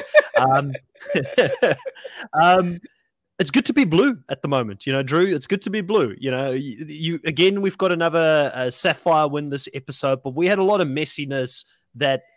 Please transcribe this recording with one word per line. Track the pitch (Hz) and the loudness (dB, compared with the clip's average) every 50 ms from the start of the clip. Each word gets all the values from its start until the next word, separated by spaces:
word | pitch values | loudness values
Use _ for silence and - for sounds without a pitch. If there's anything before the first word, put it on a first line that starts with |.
| - - - 605 - - - | 2 4 2 2 2 2 0
Um, | - 262 - - 139 139 143 131 - _ _ _ - - 571 587 | 0 2 4 2 2 0 -2 -6 -10 _ _ _ -20 -10 -4 -2
<laughs> | - 139 - - - 226 - - - - 196 147 - - 539 - - - - - - - - - 156 | -2 -2 -2 0 2 2 2 2 0 2 0 0 0 -4 -14 -14 -14 -20 -18 -16 -16 -14 -6 0 4
um, | 160 175 180 185 180 175 175 175 _ - _ _ _ _ _ _ _ _ _ - | 6 6 6 6 4 0 -2 -8 _ -18 _ _ _ _ _ _ _ _ _ -4
it's | 180 143 | -4 0
good | - 269 - - | 2 0 0 2
to | 240 | 2
be | 285 269 | 2 2
blue | 170 156 175 254 285 240 156 - - | 4 4 4 4 4 2 -2 -6 -10
at | 139 - | -8 -6
the | - 147 | -4 -2
moment, | 143 131 120 107 98 - - 139 | 0 0 0 -2 -6 -8 -4 -2
you | 135 | -2
know, | 135 135 | -2 0
Drew, | 131 147 165 180 196 | 0 2 2 2 2
it's | 175 147 135 | 0 -2 -2
good | - 196 196 | -4 -4 -4
to | - 208 | -4 -4
be | 190 214 | -4 -4
blue. | 185 175 220 214 147 110 95 - | -4 0 0 0 0 0 -4 -6
You | - 135 | -6 -4
know, | 127 127 135 135 | -4 -2 -2 -4
you, | 127 135 143 139 110 110 156 151 | -4 -4 -6 -8 -10 -14 -14 -14
you, | 151 151 160 160 170 147 - | -12 -8 -6 -6 -6 -4 -6
again, | 160 151 131 180 190 196 202 | -6 0 2 2 2 2 2
we've | 196 196 - - | -2 -4 -2 0
got | 190 185 | -2 0
another, | 175 165 170 170 151 170 165 160 156 151 143 131 - | 0 0 0 0 2 2 2 4 4 2 2 0 -2
uh, | 123 127 127 | -4 -6 -4
Sapphire | 120 - - 185 - - - 175 160 156 151 147 | -4 -2 -2 -2 -2 0 0 2 2 2 2 0
win | 143 147 147 | -2 -4 -6
this | 143 139 139 - - - | -6 -8 -8 -8 -8 -10
episode, | 139 131 - 139 - - 139 135 131 - | -12 -12 -10 -10 -4 -2 -2 -2 -2 -4
but | 139 131 | -8 -4
we | 147 175 180 | -2 0 0
had | 208 190 | 2 2
a | 190 | 2
lot | 190 208 196 | 2 2 2
of | 175 143 | 0 0
messiness | 131 147 156 - - - 147 139 139 135 127 123 - - - _ _ _ _ _ - | -2 -4 -4 -6 -6 -8 -8 -6 -4 -4 -4 -4 -6 -10 -12 _ _ _ _ _ -8
that | 120 147 139 135 131 _ _ _ | -4 -2 0 0 -2 _ _ _